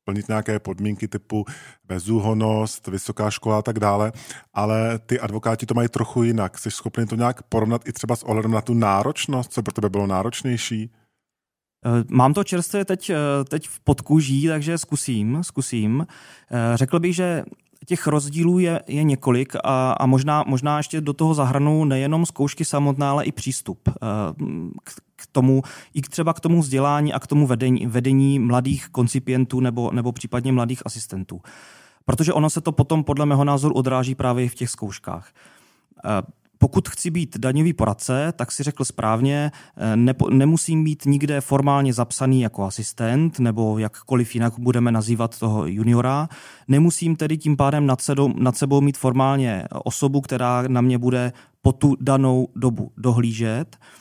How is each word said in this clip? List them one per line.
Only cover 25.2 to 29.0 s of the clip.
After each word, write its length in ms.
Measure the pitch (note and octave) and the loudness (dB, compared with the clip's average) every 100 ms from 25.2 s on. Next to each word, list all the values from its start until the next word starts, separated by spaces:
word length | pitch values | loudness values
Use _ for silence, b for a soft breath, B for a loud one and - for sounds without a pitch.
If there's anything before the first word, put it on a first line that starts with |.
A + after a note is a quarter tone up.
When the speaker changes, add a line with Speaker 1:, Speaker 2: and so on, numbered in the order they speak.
| - | -4
Speaker 2:
tomu, 300 | C#3 C3 C3+ - B B | 2 4 4 0 B B
i 80 | D3+ | -8
k, 60 | - | -6
třeba 240 | - E3 | -2 -2
k 80 | D#3+ | 0
tomu 200 | E3 E3+ | 2 2
vzdělání 520 | C#3+ C3+ C#3+ D3 D3+ | 2 2 2 2 0
a 60 | - | -2
k 80 | - | 0
tomu 200 | D3 C3+ | 2 4
vedení, 400 | A#2+ B2+ B2+ A#2 | 2 2 2 0
vedení 520 | A#2+ C3 C3+ C#3 C#3 | 0 2 4 4 2
mladých 500 | A#2+ B2 C3 C3+ - | 2 2 0 -4 -4
koncipientů 720 | C3 | -2